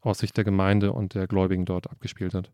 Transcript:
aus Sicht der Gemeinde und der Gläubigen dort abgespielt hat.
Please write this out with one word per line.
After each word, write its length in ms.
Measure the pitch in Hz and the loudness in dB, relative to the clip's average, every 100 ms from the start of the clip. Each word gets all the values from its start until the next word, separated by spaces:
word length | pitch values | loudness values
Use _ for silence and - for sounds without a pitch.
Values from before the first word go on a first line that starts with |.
aus 180 | 117 101 | -4 -2
Sicht 180 | 107 - | -2 0
der 60 | |
Gemeinde 480 | 104 98 95 104 101 | 2 2 4 4 2
und 220 | - 95 | 0 -4
der 120 | 101 95 | -4 -2
Gläubigen 380 | 98 92 92 90 | 2 2 2 0
dort 240 | 90 - | -4 -6
abgespielt 420 | - - - 92 | -12 -12 -6 -4
hat. 160 | 92 95 | -4 -6